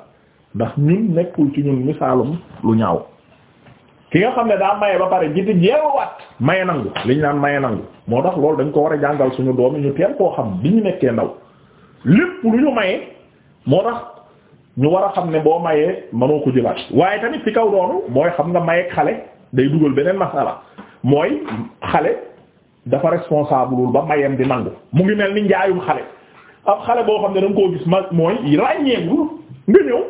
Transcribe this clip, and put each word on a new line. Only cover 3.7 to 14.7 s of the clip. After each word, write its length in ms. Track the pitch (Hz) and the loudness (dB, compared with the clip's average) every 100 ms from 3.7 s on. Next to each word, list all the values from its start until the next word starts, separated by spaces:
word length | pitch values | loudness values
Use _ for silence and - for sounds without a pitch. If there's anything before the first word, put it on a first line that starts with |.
| - _ _ _ | -20 _ _ _
Ki 80 | 156 | 0
nga 120 | 214 | 0
xam 160 | 262 233 | 0 0
ne 80 | 196 | 0
daa 200 | 190 208 | 0 0
maye 180 | 208 185 | 0 0
ba 100 | 185 | 0
pare 240 | 185 160 151 | 0 0 -2
jiti 180 | 196 185 | 0 2
jeewaat 560 | 180 294 302 277 - - - - | 4 2 0 -2 -4 -10 -20 -4
maye 240 | 123 185 | 0 0
nangu, 260 | 185 156 98 - 110 | 0 -4 -4 -6 0
liñ 140 | 139 | 0
naan 200 | 147 143 | 2 0
maye 200 | 143 143 | 0 0
nangu. 240 | 131 101 - - - | -2 -4 -8 -16 -4
Moo 140 | 117 | -2
tax 140 | 165 180 | 0 0
loolu 200 | 143 151 | 0 0
dañ 140 | 143 | 0
ko 80 | 151 | 0
war 100 | 151 | 0
a 40 | 151 | 0
jàngal 300 | 143 147 131 | -2 0 0
suñu 180 | 127 131 | 0 -2
doom 220 | 127 123 151 | 2 2 0
yi 60 | |
ñu 120 | 143 139 | -2 0
teel 200 | 185 - | -2 0
koo 140 | 185 - | -2 0
xam 240 | 117 92 | -4 -4
bi 60 | 123 | 0
ñu 120 | 220 | 2
nekkee 280 | 202 - 127 | 2 0 0
ndaw. 160 | 113 95 - - _ _ _ - - - | 0 -4 -8 -20 _ _ _ -20 -8 4
Lépp 380 | 190 359 359 | 4 4 -2
lu 140 | 226 226 | 0 2
ñu 100 | 294 | 2
maye, 300 | 240 190 226 - - _ _ _ _ 123 | 2 0 -2 -8 -18 _ _ _ _ 0
moo 160 | 160 | 2
tax 140 | 214 233 - - - _ _ _ _ | 2 -4 -12 -20 -20 _ _ _ _